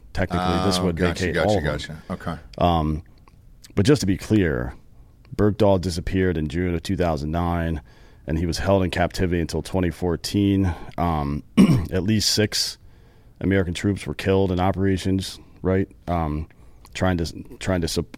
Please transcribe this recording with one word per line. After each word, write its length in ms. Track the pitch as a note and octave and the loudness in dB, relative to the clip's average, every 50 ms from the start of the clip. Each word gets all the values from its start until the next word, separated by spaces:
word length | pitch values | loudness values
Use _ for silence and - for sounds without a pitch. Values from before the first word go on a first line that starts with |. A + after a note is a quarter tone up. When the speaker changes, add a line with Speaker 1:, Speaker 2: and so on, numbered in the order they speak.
| - - | -18 -10
Speaker 1:
technically 540 | - - F#2 - F2+ F2+ F#2 F#2 F#2 F#2 F#2 | -6 -4 -2 -2 -2 -2 0 0 0 0 0
this 140 | G2+ F#2 F2+ | 0 0 0
Speaker 2:
Oh, 60 | F2+ | 0
Speaker 1:
would 120 | F2+ E2+ | -2 0
Speaker 2:
gotcha, 260 | - F2+ E2+ E2 - F#2 | 0 0 -2 0 -2 -2
Speaker 1:
vacate 100 | E2+ D#2+ | -2 0
Speaker 2:
gotcha, 120 | E2 D#2+ G#2 | 0 2 2
Speaker 1:
all 80 | G#2+ | 2
of 60 | F#2 D#2 | 0 0
them. 100 | D#2 D2 | -2 -4
Speaker 2:
gotcha. 280 | D2 - - D#2 D#2+ - - | -4 -6 -10 -14 -14 -12 -10
Okay. 260 | F#2 - - F2 D#2+ D#2 - - - | -10 -8 -8 -8 -10 -10 -12 -12 -2
Speaker 1:
Um, 460 | - - F2 E2+ E2 D2+ D#2 D#2 D#2 - - - - - - - - - - - - - - - | 0 2 2 4 2 2 0 -2 -4 -6 -12 -20 -20 -20 -20 -20 -20 -20 -20 -20 -20 -20 -4 -2
but 100 | G#2 G2 | 2 4
just 160 | C3+ D3+ - | 4 4 4
to 40 | G2+ | 4
be 100 | G2 F#2 | 0 0
clear, 560 | - - - A2 G#2 F2+ D#2+ C2+ A#1+ A#1+ A#1+ - - - - - - - - - - - - - | -2 0 2 2 2 4 2 0 -2 -4 -6 -10 -14 -20 -20 -20 -20 -20 -20 -20 -20 -20 -8 -2
Bergdahl 440 | - G2+ G#2+ G2 - G#2+ G2 G2 F#2 | 0 2 2 2 4 4 4 4 4
disappeared 580 | E2 F#2 E2 F2 D#2+ - F#2+ F#2+ F#2 F2+ E2 | 2 -2 -4 -4 -4 -2 0 2 2 2 2
in 120 | D#2+ D#2 D2+ | 0 -2 -2
June 260 | D2+ F2 F#2 F2+ E2+ | -2 -2 -2 -2 -2
of 80 | E2 - | -2 -2
two 140 | - F#2+ | -2 -2
thousand 340 | D#2 F2+ E2+ D#2+ C2+ D2 D#2 | 0 0 0 0 -2 -2 -2
nine, 500 | D#2+ E2+ F2 E2+ E2+ E2+ E2 E2 D#2+ D2 - - - - - - - - - | -2 -2 0 0 0 0 -2 -2 -4 -4 -6 -12 -20 -20 -20 -20 -20 -12 -6
and 100 | - D#2 | -4 -2
he 80 | D#2+ F2 | -2 -2
was 120 | E2 D#2 | -2 -2
held 260 | - - G2 G2 F#2+ F#2 | -2 2 2 4 4 2
in 80 | E2+ | 0
captivity 480 | - F2+ F2 E2 - - F#2+ E2+ F2 E2+ | 0 0 -2 -2 0 -2 -2 0 0 0
until 220 | D#2+ - - D#2 | -2 -2 -4 -6
twenty 300 | D2+ - - F#2+ F2+ E2+ | -4 -4 -2 0 0 -2
fourteen. 840 | D#2+ - F2+ F2 E2 D2 - - G2 G2+ G2+ G2 G2 F#2+ G2 F#2 E2 - - - - | -2 -2 -2 -2 -2 -2 -4 -2 0 2 2 4 4 2 2 0 -2 -4 -10 -10 -6
Um, 460 | - F2 F2 D#2+ D2+ C#2+ C#2+ D2 D2 - - | -4 -2 -2 0 -2 -2 -2 -4 -6 -8 0
<clears throat> 80 | - G#3+ G3 F3 C#3 A2 D#2 - | 4 6 6 6 6 2 0 -2
at 120 | - F#2 E2+ | -2 -2 0
least 280 | G#2 A2 G#2 - - | 2 2 2 0 0
six 460 | - G#2+ G#2+ - - - - - - - - - - - - - - - - - - - | 0 0 0 0 0 -4 -6 -6 -8 -12 -18 -20 -20 -20 -20 -20 -20 -20 -20 -20 -10 -4
American 320 | - F2+ G2 G2 F2 F2 E2+ | 0 2 2 2 2 0 -2
troops 320 | - - G2+ G2 - - | -2 0 0 0 -2 -4
were 80 | - D2 | -8 -8
killed 380 | - - F#2+ F#2+ G2 G2 F#2 | -4 0 2 4 4 4 2
in 80 | F2+ F2+ | 2 2
operations, 800 | F2+ G2 F#2 F#2 G2 G2 F#2+ F#2 - F#2+ F#2+ F#2+ F#2 - - - - - - - | 2 0 0 2 2 2 0 0 0 0 0 0 -2 -6 -10 -14 -18 -20 -14 -4
right? 280 | - F#2 F#2+ F#2+ G2 - - - - | 0 0 2 2 0 -2 -6 -10 -6
Um, 400 | - F2 E2+ D#2+ D2 D2+ D#2 D2+ - - - - - - - - - - | -4 -2 -2 0 -2 -2 -4 -6 -8 -14 -20 -20 -20 -20 -20 -20 -16 -4
trying 240 | - F#2+ F#2 F#2 | -2 0 0 2
to, 80 | E2 E2+ D#2 - - - - - - | 0 -2 -4 -6 -10 -14 -16 -16 -8
trying 220 | - F#2+ F#2+ F2 | -4 -2 0 0
to 60 | D#2+ | 0
sup-, 300 | D#2+ - F2 D#2 - - | -2 -2 -4 -4 -4 -8